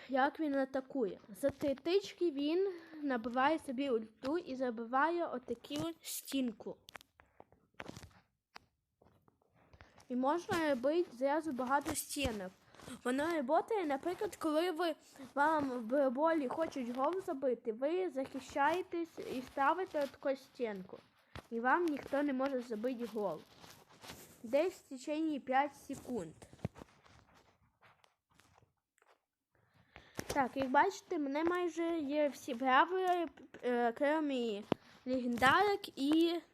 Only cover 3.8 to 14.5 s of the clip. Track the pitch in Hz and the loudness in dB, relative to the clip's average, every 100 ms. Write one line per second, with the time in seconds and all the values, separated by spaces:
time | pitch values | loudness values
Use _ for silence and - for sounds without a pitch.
3.8 | 277 226 220 - 262 330 - 262 254 226 | 0 0 -2 -8 -2 -2 -4 -4 -2 -4
4.8 | 226 262 311 349 320 247 - 233 - 294 | -2 2 2 2 -2 -4 -6 -10 -6 -4
5.8 | 320 330 - - - 269 254 202 196 - | -4 -6 -10 -10 -4 0 0 -4 -12 -14
6.8 | - - - _ - _ - _ _ - | -16 -20 -20 _ -20 _ -20 _ _ -16
7.8 | - - - - _ _ _ - _ _ | -14 -14 -18 -20 _ _ _ -20 _ _
8.8 | _ _ _ _ _ _ _ _ _ - | _ _ _ _ _ _ _ _ _ -20
9.8 | - - - 247 262 339 349 349 311 262 | -20 -20 -6 0 2 0 0 0 2 2
10.8 | 269 330 349 233 269 302 320 254 254 277 | 2 2 0 0 0 0 -2 -4 0 0
11.8 | 294 294 - 285 262 214 185 - _ - | 0 -4 -4 -2 -2 -2 -8 -12 _ -20
12.8 | - 247 240 262 320 330 247 330 370 427 | -16 -6 -2 0 0 0 2 2 2 0
13.8 | 320 277 339 359 415 - 320 | 0 -2 -2 -4 -6 -2 0